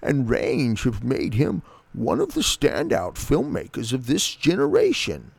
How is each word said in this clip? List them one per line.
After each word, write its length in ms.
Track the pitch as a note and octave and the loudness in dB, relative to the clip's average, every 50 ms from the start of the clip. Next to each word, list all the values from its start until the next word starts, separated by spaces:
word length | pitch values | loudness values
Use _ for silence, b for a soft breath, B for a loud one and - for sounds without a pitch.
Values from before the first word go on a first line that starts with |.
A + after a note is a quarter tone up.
and 260 | - - D3 C#3+ C3 A2 | 0 2 2 2 2 2
range 540 | A#2 - - - - - C#3+ A#2+ A2+ - | 2 0 2 0 0 0 2 0 0 0
have 220 | - C3 A2+ G2+ A2+ | 0 -2 -2 -2 -2
made 300 | A#2+ C3 - - - A2+ | -2 -2 0 -2 -2 2
him 280 | G#2+ C#3+ - - F3 - B B B B B | 2 2 2 2 -4 -6 B B B B B
one 280 | - - - A#2 D#3 - | -8 -4 -2 0 2 0
of 140 | - F#4+ - | 0 -2 -2
the 60 | D#4+ | -2
standout 760 | - - - - - C#3 - - D3 D#3+ - - F2 F2+ - | 0 0 -2 2 0 0 0 0 -2 0 0 -2 -2 -4 -6
filmmakers 760 | - - - C#3 D#3+ A#3+ D4+ - - - - - B2 A2+ A2 | -8 -2 0 0 0 2 0 -4 -6 -6 -6 -8 -8 -6 -2
of 140 | B2 C3 B2 | -4 -4 -2
this 280 | A#2 C#3 F#3+ G#3 - - | 0 0 0 0 -2 -6
generation. 960 | - - D3 E3+ G3 - C#3+ - - - G4 D#4+ - - - E2+ C#2 A#1 - - | -2 0 2 2 4 2 4 4 4 4 4 2 0 -2 -4 -6 -8 -10 -16 -20